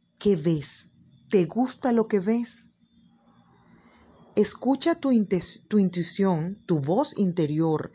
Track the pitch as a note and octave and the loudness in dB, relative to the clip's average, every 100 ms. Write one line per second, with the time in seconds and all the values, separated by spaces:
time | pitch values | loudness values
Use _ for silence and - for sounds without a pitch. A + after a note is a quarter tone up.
0 | _ _ G#3 F3+ D#3 D#3+ C#3 - - _ | _ _ 0 2 0 -2 -2 -8 -10 _
1 | _ _ _ G3+ D#3+ A3 B3+ - C4 A#3 | _ _ _ 0 2 0 -2 -2 0 0
2 | A3 G3+ F#3 A#3 A#3 - - _ _ _ | 2 0 0 -2 -4 -10 -14 _ _ _
3 | _ _ _ _ _ _ _ - _ _ | _ _ _ _ _ _ _ -20 _ _
4 | _ - - - G3+ - A#3+ C4+ E4 E4 | _ -20 -6 0 0 0 -2 0 0 0
5 | C#4 A#3 G3+ F#3 - - - G#3 F#3+ F3+ | 2 2 2 -2 -2 -8 0 2 2 0
6 | E3+ - G3 E3 E3+ G3+ - D#3+ C#3 G3+ | -4 0 0 0 -2 -8 -2 0 2 0
7 | D4+ - F#3+ E3+ D3+ D3+ E3 D3+ - | 0 0 -2 0 0 0 0 0 -4